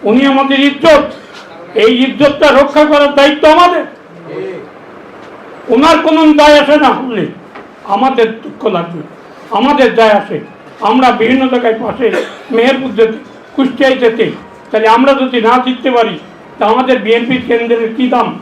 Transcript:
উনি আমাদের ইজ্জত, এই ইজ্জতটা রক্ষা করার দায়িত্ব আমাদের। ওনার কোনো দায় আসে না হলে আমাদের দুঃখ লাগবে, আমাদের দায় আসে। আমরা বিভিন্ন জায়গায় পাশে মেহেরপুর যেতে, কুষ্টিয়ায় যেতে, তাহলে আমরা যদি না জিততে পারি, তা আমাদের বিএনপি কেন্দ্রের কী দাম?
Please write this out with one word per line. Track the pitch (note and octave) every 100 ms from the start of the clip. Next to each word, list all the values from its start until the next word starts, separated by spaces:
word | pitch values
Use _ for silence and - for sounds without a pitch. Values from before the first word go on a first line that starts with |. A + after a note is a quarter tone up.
উনি | G#3 B3 C#4
আমাদের | C4+ C4+ C4+
ইজ্জত, | C#4 - E4 D4 - - - - - - -
এই | - A3 B3
ইজ্জতটা | C4 - C#4+ D4 D4+
রক্ষা | C4 C#4+ D4+
করার | D4+ D4 C#4+
দায়িত্ব | C#4+ C#4+ D4 D#4
আমাদের। | D#4+ F4 E4+ - - - E3+ E3 - F#3+ F3 - - - - - - - - - - -
ওনার | - D#4 D#4
কোনো | D#4 D#4+ D#4
দায় | D4 D4 D4
আসে | C#4+ D4
না | -
হলে | G3 B3+ G#3+ D3+ - - - - -
আমাদের | - G3+ C4 A#3+ A3 -
দুঃখ | - - A3+
লাগবে, | F3+ E3 E3+ D3 - - - -
আমাদের | G#3 B3+ C#4 A#3+
দায় | A3 A3
আসে। | G3+ - D#3+ - - - -
আমরা | G#3 B3+ B3+
বিভিন্ন | A3 A3+ C4 C4
জায়গায় | B3 A#3+ A3
পাশে | G#3+ - - - - - -
মেহেরপুর | A#3 B3 B3+ C4
যেতে, | G3+ A3 A3 - - - -
কুষ্টিয়ায় | B3+ - C4+ C4
যেতে, | A#3+ A3+ F3+ - - - -
তাহলে | A3 A3
আমরা | A#3 C#4
যদি | C4+ C4 B3+
না | A3 B3
জিততে | B3+ B3 C4
পারি, | B3 A3+ E3 - - - -
তা | G#3
আমাদের | A#3+ C4 A#3
বিএনপি | G3+ A#3 A#3+ B3+
কেন্দ্রের | - A#3 A#3 A#3 A3 -
কী | B3
দাম? | B3 G#3 -